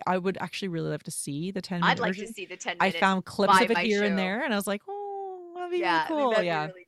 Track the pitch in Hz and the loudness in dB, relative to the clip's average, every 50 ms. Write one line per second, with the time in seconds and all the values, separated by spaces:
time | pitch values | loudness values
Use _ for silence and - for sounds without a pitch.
0 | - - 180 190 175 190 180 - - 175 - - 208 190 165 165 160 156 151 151 | 0 0 0 0 0 -2 -2 -4 -6 -8 -8 -6 -6 -4 -4 -4 -4 -4 -4 -6
1 | - - - - - 147 139 143 165 190 196 202 - - 185 175 180 - 269 - | -6 -8 -10 -8 -6 -6 -6 -4 -4 -4 -6 -6 -6 -6 -2 2 2 2 2 2
2 | 233 185 185 190 202 - 226 208 185 - 180 - - - 175 175 180 190 170 165 | 0 -2 -2 -4 -8 -10 -10 -12 -12 -12 -12 -10 -6 -4 0 2 2 2 2 4
3 | 196 196 190 185 - - - - 202 190 196 190 233 220 226 175 180 226 208 202 | 4 4 4 2 -2 -4 -2 2 6 6 8 8 6 6 4 2 2 2 2 2
4 | 208 208 196 196 185 185 196 233 302 294 214 202 196 208 202 208 _ - 403 403 | 2 2 2 2 0 0 -2 -2 -2 -2 -2 -2 -2 -2 -4 -6 _ -10 -10 -10
5 | 403 403 403 392 392 381 370 370 349 349 339 359 359 349 349 359 349 359 339 320 | -8 -8 -8 -8 -8 -8 -10 -12 -14 -14 -12 -10 -6 -4 -2 0 2 4 4 2
6 | 311 - 320 302 277 247 220 214 180 170 165 156 151 160 - - - | 2 0 0 0 2 2 2 2 2 2 0 -2 -2 -4 -8 -14 -20